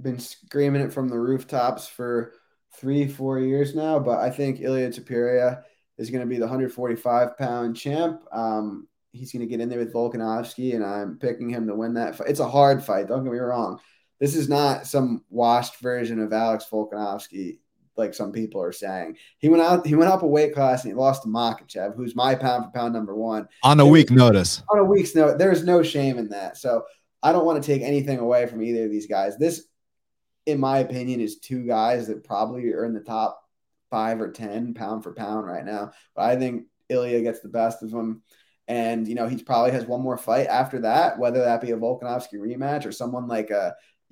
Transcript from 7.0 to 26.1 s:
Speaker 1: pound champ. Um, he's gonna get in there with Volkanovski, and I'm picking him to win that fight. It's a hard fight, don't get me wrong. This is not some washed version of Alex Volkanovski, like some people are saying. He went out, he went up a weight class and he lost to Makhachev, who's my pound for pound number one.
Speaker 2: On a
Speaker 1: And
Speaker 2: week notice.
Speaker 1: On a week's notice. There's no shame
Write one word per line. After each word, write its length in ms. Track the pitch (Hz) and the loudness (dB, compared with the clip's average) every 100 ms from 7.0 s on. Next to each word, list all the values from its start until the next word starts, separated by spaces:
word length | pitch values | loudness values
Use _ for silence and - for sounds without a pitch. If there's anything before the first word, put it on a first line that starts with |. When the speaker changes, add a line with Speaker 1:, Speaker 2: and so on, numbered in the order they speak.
| 123 120 123 - | 0 2 2 -2
Speaker 1:
pound 380 | 131 120 117 117 | -4 -4 -4 -6
champ. 480 | 143 151 170 160 - | -4 -2 -2 -4 -10
Um, 560 | 113 113 110 107 98 - _ _ | -6 -4 -2 -4 -8 -14 _ _
he's 220 | 117 131 | -18 -12
gonna 120 | 123 117 | -8 -6
get 140 | 117 | -6
in 80 | 120 | -4
there 120 | 120 | -4
with 120 | 110 | -4
Volkanovski, 840 | 117 120 120 113 113 117 - 127 117 | -2 -2 -4 -4 -4 -6 -6 -4 -2
and 100 | 101 | -4
I'm 320 | 104 101 117 | -6 -8 -6
picking 320 | 123 - 117 | -4 -4 -6
him 180 | 120 110 | -4 -4
to 80 | 104 | -4
win 200 | 117 117 | -4 -4
that 200 | 107 - | -4 -4
fight. 140 | - | -4
It's 100 | 110 | -2
a 80 | 117 | 2
hard 340 | 139 139 135 | 6 6 6
fight, 260 | - 98 98 | 0 -2 -2
don't 180 | 131 131 | -4 -4
get 80 | |
me 60 | 120 | -4
wrong. 420 | 123 123 98 92 _ _ _ _ | -2 -2 -4 -8 _ _ _ _
This 160 | 143 156 | 0 0
is 120 | 135 | 0
not 380 | 143 143 110 - | 2 2 0 -2
some 400 | 139 127 117 - | 0 0 -2 -6
washed 500 | 113 120 120 - - | 0 4 4 0 -6
version 400 | 123 123 117 113 | -6 -4 -4 -4
of 120 | 107 | -2
Alex 340 | 110 113 110 - | 0 0 0 -4
Volkanovski, 880 | 110 107 104 104 101 - 92 92 - _ _ _ - | -6 -6 -6 -6 -8 -10 -10 -10 -12 _ _ _ -6
like 160 | 104 | -4
some 180 | - 101 | -4 -8
people 300 | 107 110 98 | -6 -6 -4
are 100 | 87 | -6
saying. 460 | - 98 92 82 80 - _ | -6 -8 -6 -8 -12 -20 _
He 100 | 147 | 4
went 140 | 165 | 6
out, 220 | 165 180 156 | 6 4 4
he 80 | 151 | 2
went 160 | 170 | 4
up 120 | 185 | 4
a 40 | 160 | 2
weight 260 | 147 151 | 2 2
class 300 | 143 135 127 | 2 2 2
and 80 | 117 | -2
he 40 | 110 | 0
lost 280 | 135 135 | 0 0
to 60 | 113 | -2
Makhachev, 680 | 113 117 110 - 95 98 110 | -2 -2 -4 -10 -8 -8 -6
who's 200 | 120 120 | -8 -2
my 200 | 127 131 | 0 2
pound 300 | 131 123 110 | 0 -2 -4
for 60 | |
pound 220 | 123 120 | -6 -4
number 220 | 113 104 107 | -4 -6 -6
one. 320 | 113 107 - _ | -4 -4 -8 _
Speaker 2:
On 160 | 131 151 | 6 10
a 40 | |
Speaker 1:
And 80 | 143 | 12
Speaker 2:
week 200 | 156 - | 10 10
notice. 500 | 127 120 98 87 - - | 10 10 8 4 -2 2
Speaker 1:
On 100 | 208 | 4
a 40 | |
week's 320 | 190 196 - 160 | 6 4 4 4
notice. 220 | 147 - | 4 4
There's 260 | 190 165 | 4 4
no 180 | 175 175 | 4 4
shame 340 | 160 143 139 | 4 2 0